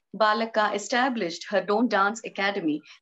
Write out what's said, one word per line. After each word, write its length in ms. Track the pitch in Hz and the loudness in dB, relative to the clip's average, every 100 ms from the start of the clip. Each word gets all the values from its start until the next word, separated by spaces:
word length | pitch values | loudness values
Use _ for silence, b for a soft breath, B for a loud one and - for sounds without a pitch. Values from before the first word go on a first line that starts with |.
| _ | _
Balaka 640 | 196 214 226 226 214 208 208 | 2 2 4 0 0 0 -2
established 680 | - 247 269 233 175 165 - | -2 0 0 0 -4 -6 -2
her 140 | 202 180 | -2 0
own 180 | 208 240 | 2 2
dance 320 | 202 196 226 - | 2 2 0 -8
academy, 560 | - 196 202 165 151 B B | -4 -2 -2 -2 -2 B B